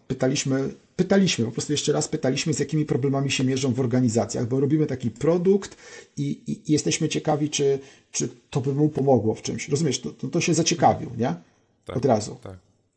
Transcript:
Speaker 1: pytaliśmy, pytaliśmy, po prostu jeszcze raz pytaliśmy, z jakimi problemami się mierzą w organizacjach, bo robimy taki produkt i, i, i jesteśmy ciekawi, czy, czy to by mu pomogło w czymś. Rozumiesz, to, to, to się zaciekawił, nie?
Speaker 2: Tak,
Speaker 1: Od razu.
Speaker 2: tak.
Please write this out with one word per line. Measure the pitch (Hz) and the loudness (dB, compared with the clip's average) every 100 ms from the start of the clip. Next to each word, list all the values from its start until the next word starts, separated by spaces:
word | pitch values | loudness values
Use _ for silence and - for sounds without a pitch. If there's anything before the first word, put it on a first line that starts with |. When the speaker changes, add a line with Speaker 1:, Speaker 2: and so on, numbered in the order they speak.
| - | -10
Speaker 1:
pytaliśmy, | 131 131 143 139 135 135 - _ - | -2 0 0 -2 -2 -4 -8 _ -4
pytaliśmy, | 180 196 180 - | 2 4 4 2
po | 113 | -2
prostu | - - | -4 -4
jeszcze | 147 - | -2 0
raz | 151 151 | 0 -2
pytaliśmy, | 156 127 139 165 | -2 -2 0 -2
z | 147 | -2
jakimi | 147 156 | -2 -2
problemami | 151 143 139 139 139 | 0 0 0 0 -2
się | - | 0
mierzą | 131 131 135 | 0 0 0
w | 120 | 0
organizacjach, | 123 127 127 110 98 - 113 | 2 2 2 2 0 -2 -2
bo | 135 | 0
robimy | 139 151 147 | 2 2 0
taki | 131 123 | -2 -6
produkt | - 147 175 175 202 - - - - - - | -2 0 2 4 2 0 -16 -20 -20 -12 -6
i, | 143 - - | -6 -6 -8
i, | |
i | 147 - | -6 0
jesteśmy | 151 143 135 151 | 0 0 -2 -2
ciekawi, | 147 156 151 147 | -2 0 0 0
czy, | - 139 139 - - _ | 0 0 0 -4 -20 _
czy | - 120 - _ | -6 -6 -8 _
to | 147 | -4
by | 139 | -2
mu | 139 151 | 2 0
pomogło | - 135 123 107 | 2 4 4 2
w | 104 | -2
czymś. | - - - | -4 -8 -4
Rozumiesz, | 143 160 120 | 0 0 -2
to, | - | -6
to, | - 131 | -10 -4
to | 170 | -2
się | 180 | 0
zaciekawił, | 160 160 - 120 104 - 120 | 2 0 2 2 2 -4 -4
nie? | 123 175 - _ _ _ | -4 -4 -12 _ _ _
Speaker 2:
Tak, | - 123 | -10 -2
Speaker 1:
Od | |
razu. | 135 110 - - | 2 2 -2 -12
Speaker 2:
tak. | 98 92 _ _ _ | -16 -18 _ _ _